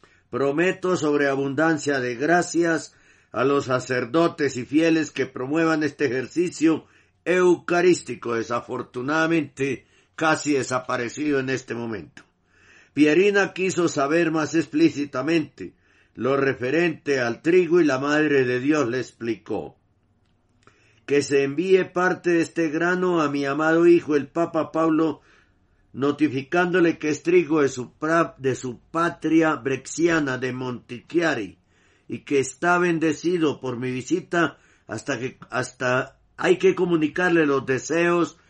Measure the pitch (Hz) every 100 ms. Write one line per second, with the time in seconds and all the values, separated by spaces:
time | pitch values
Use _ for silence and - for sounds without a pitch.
0 | _ _ _ 123 139 147 180 185 180 180
1 | 151 147 143 135 139 139 160 156 143 139
2 | 123 117 151 175 170 165 170 156 - _
3 | _ _ _ 107 135 143 127 127 - 127
4 | 117 156 170 165 139 127 120 147 165 160
5 | 151 - 127 117 131 160 165 156 151 -
6 | 135 127 117 - 180 - 160 151 - _
7 | _ _ - 185 180 170 - 175 180 170
8 | - 113 120 113 107 120 - 123 107 123
9 | 131 160 160 165 135 - 139 127 _ _
10 | _ - 160 151 147 139 120 127 - 127
11 | 120 - 151 139 131 131 - 117 117 104
12 | 71 - _ _ _ _ _ _ _ 139
13 | 151 151 202 202 190 - 185 180 170 147
14 | 139 165 165 160 147 165 - 147 165 135
15 | 143 127 139 165 135 - 87 - _ _
16 | _ - 123 139 135 - 127 156 175 143
17 | 147 139 117 113 156 180 165 175 151 131
18 | 143 151 151 139 123 123 139 156 120 127
19 | 120 _ 117 104 - 98 71 - _ _
20 | _ _ _ _ _ _ _ _ _ _
21 | - 143 135 143 139 143 185 190 180 180
22 | 180 175 175 170 160 - 160 156 175 180
23 | 185 170 147 143 139 143 156 165 175 170
24 | 139 147 135 165 165 160 147 160 160 156
25 | 160 - _ _ _ _ _ _ _ 113
26 | 143 143 151 131 - 175 180 180 170 -
27 | 151 147 165 180 147 160 139 127 117 _
28 | 156 165 160 - 131 120 127 113 _ 165
29 | 170 - 156 160 160 139 123 131 - -
30 | 170 165 139 127 127 127 127 120 - 123
31 | - 160 165 131 92 - _ _ _ _
32 | - 117 - 143 131 - 175 175 175 165
33 | 160 147 165 180 156 123 131 120 127 127
34 | - 175 - 175 156 - _ _ - 113
35 | - 123 123 - - 120 123 - 127 127
36 | 127 - _ - 165 175 190 170 180 165
37 | 151 165 180 170 147 139 131 127 - 165
38 | 175 175 160 - _